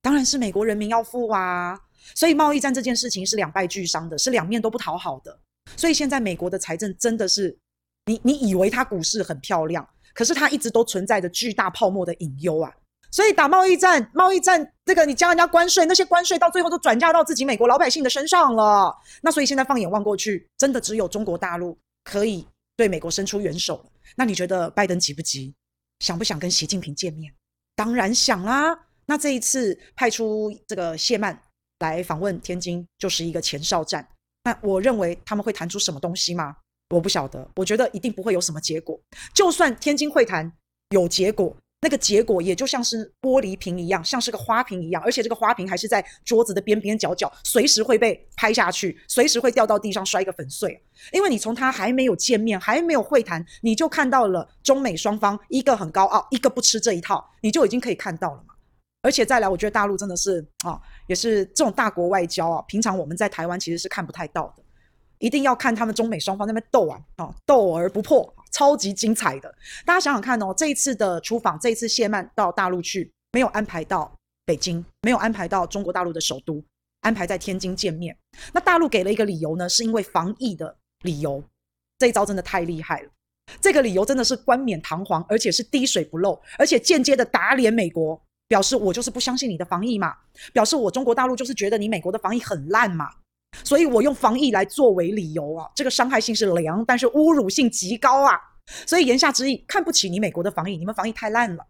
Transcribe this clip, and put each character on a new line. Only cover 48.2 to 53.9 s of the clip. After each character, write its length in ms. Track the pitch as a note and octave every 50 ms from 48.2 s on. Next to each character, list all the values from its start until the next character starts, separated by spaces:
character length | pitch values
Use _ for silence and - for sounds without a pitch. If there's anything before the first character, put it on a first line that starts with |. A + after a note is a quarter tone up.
| - - _
拍 160 | - - G#3+
下 180 | A3+ A#3+ G#3 F3
去， 300 | F3+ - - F#3 D3 - _
随 200 | - - - A#3+ G#3
时 100 | - A#3+
会 100 | B3 C4+
掉 140 | A#3 B3+ A3
到 120 | G#3 G#3+ G3+
地 140 | - G#3
上 120 | F#3+ G#3 F#3+
摔 180 | - - G3+ G3
个 80 | F#3+
粉 160 | F3+ - D3+ C3
碎。 340 | - - - F3+ - - _ _ _ _ - -
因 100 | - F4
为 80 | G4+ F#4+
你 80 | C4+ G3+
从 160 | - A3 A#3
他 160 | A#3 C4 C4
还 220 | C4 - F#3 G#3+
没 120 | B3 C4 C4
有 100 | B3+ F#3+
见 220 | D#3+ - - B3 G#3
面， 220 | A3 A3+ G#3 F#3
还 220 | - - A3+ D4+
没 100 | E4+ E4
有 100 | D#4 B3+
会 200 | G3+ - D4 C4
谈， 200 | A3+ - E3+ D#3+ E3+ - - -
你 120 | - A#3 A3
就 140 | G#3+ D#4+
看 220 | D#4